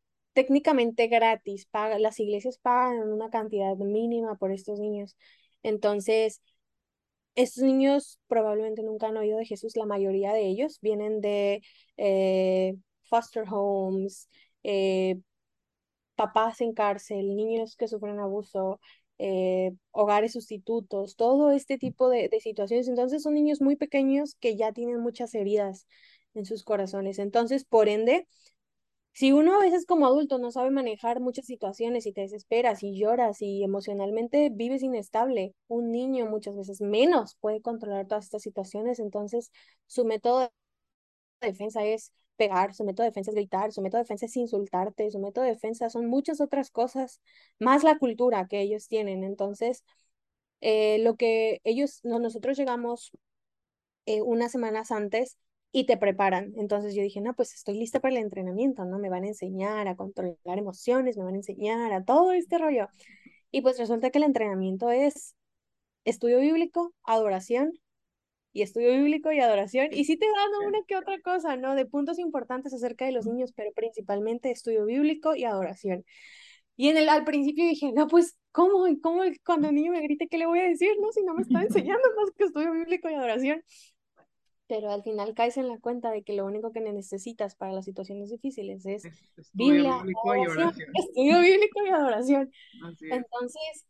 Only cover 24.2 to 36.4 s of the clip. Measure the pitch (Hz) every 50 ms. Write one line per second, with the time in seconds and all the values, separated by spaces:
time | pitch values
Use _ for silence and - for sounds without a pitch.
24.2 | 294 294 - _ - 240 220 202 220 220 214 233 240 240 240 240 233 240 233 -
25.2 | 247 220 - 220 202 196 208 208 202 196 190 190 - _ _ _ _ _ _ _
26.2 | _ _ - 220 202 190 226 208 - - 214 202 196 190 196 196 196 196 196 196
27.2 | 202 202 196 233 233 226 269 277 269 - - 220 214 208 208 214 226 233 269 349
28.2 | 349 _ _ _ _ _ _ _ _ _ _ _ _ _ _ _ _ _ _ -
29.2 | 269 269 277 294 302 330 381 415 403 370 330 359 339 - 359 330 285 254 254 285
30.2 | 302 285 277 254 247 240 240 254 247 262 277 277 262 233 220 208 - 233 240 254
31.2 | 247 247 240 - 269 - 254 220 - 190 202 - 226 233 247 240 226 214 196 -
32.2 | 196 196 208 208 - - 226 233 240 240 214 185 202 202 196 190 208 214 233 247
33.2 | 247 220 202 - 214 202 196 196 202 196 196 196 196 - 202 196 196 202 208 214
34.2 | 233 240 - 285 294 294 226 202 226 240 269 277 254 262 254 226 202 - - 220
35.2 | 233 262 262 220 190 202 - _ _ - 233 233 240 233 226 240 254 262 262 254
36.2 | 233 214 214 214